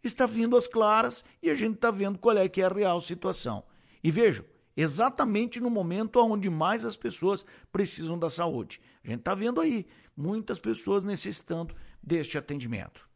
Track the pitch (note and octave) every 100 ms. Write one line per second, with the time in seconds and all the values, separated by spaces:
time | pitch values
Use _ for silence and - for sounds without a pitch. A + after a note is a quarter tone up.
0 | B3 - B3 A3+ A3+ A#3+ A#3+ A3+ G#3+ G#3+
1 | A#3+ A#3 - _ E4 C#4+ A3+ A3 A#3 G3
2 | G3 F#3+ A#3 G#3+ F#3 F#3+ F#3 F#3+ G3 F3
3 | D#3+ - F#3 E3+ B2 G#2 - _ _ _
4 | D#3 E3 A3+ A2 - _ _ - D#3 D3
5 | B3 C4 B3+ G#3 A#3+ A#3+ A#3+ A3 E3+ F#3
6 | A3 B3 A3+ G#3+ F#3+ D#3+ E3 A3 A3+ -
7 | - - F3+ F#3+ - - _ F#3+ F#3 -
8 | D#3+ F3 E3 E3 E3+ C3 G2+ - _ _
9 | - A#2+ - G3 A3+ B3 D#4+ A#3 - -
10 | _ - D#3 G#3+ G#3+ - A3 A3 - G3
11 | F#3+ G3 G3 - - E3 E3+ - - -
12 | D3 E3+ D3 D3 C3+ C#3+ A#2 G#2+ - -
13 | _